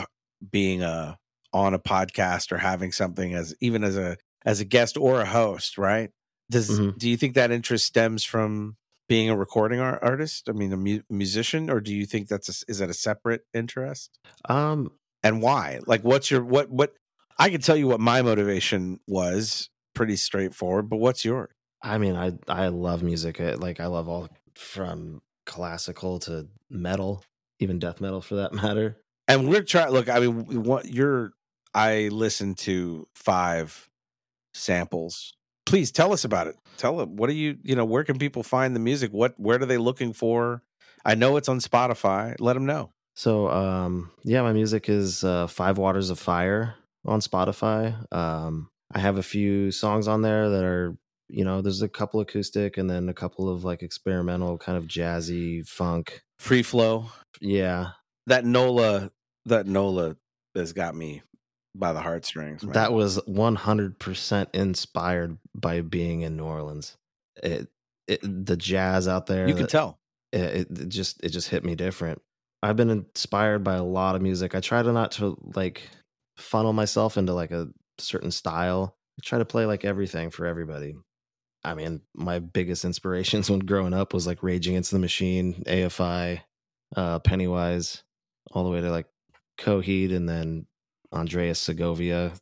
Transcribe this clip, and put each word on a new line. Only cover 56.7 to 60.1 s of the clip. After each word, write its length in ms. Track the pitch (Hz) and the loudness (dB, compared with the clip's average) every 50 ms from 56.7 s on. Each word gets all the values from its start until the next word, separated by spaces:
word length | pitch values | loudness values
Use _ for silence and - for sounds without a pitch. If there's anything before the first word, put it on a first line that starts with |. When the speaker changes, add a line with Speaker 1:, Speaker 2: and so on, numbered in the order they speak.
| - 120 113 110 113 113 113 113 - - - _ - - | 2 4 4 4 2 0 -4 -8 -14 -20 -20 _ -14 -6
Speaker 2:
Yeah. 500 | - 98 98 98 92 90 90 90 87 87 - - _ _ _ _ - 123 | -2 0 2 2 2 2 0 -2 -4 -6 -8 -14 _ _ _ _ 2 4
Speaker 1:
That 160 | 127 127 120 | 4 4 6
Nola, 640 | 120 120 127 127 127 123 120 113 107 101 98 98 95 _ _ _ _ _ _ - | 4 4 6 6 6 4 4 4 4 4 2 0 -4 _ _ _ _ _ _ 0
that 200 | 110 117 110 98 | 2 2 2 2
Nola 500 | 98 98 98 98 98 92 92 85 80 | 2 2 2 2 2 2 0 0 -2